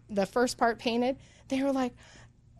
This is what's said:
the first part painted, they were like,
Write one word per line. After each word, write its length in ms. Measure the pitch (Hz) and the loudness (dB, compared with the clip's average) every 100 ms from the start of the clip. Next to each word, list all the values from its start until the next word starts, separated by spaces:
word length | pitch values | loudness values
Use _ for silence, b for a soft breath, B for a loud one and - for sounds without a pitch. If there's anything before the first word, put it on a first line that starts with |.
| - | -6
the 160 | 202 190 | -2 0
first 320 | 247 247 - | 2 0 2
part 220 | 240 226 | 0 2
painted, 380 | 247 233 247 269 b b b | -2 0 0 -2 b b b
they 160 | 269 | -2
were 80 | 277 | 0
like, 220 | 269 254 - b b b - - - | 0 -2 -6 b b b -20 -20 -14